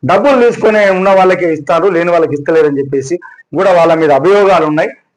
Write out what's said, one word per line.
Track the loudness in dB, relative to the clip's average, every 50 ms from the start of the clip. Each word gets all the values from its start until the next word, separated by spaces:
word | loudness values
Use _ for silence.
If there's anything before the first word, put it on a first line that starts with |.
| -2
డబ్బులు | -2 -2 0 0 0 2 2 2 0
తీసుకునే | 0 0 -2 0 0 2 0 0
ఉన్న | 0 0 0 2
వాళ్ళకే | 2 2 2 2 0 0 -2 -4 -4
ఇస్తారు, | -4 -4 -2 -2 0 0 0
లేని | 0 0 -2 0
వాళ్ళకి | 0 0 0 -2 -4
ఇస్తలేరని | -6 -4 -2 0 2 2 0 0 -2
చెప్పేసి | -6 -4 -4 -6 -4 -4 -8 -10 -10 -14 -20 _ -20 _ -6
కూడా | -2 0 2 2
వాళ్ళ | 2 2 2 2
మీద | 0 2 2 2
అభియోగాలు | 2 2 2 2 2 2 2 2 0 0
ఉన్నాయి. | -2 -2 -2 -4 -4 -6 _ _ _ _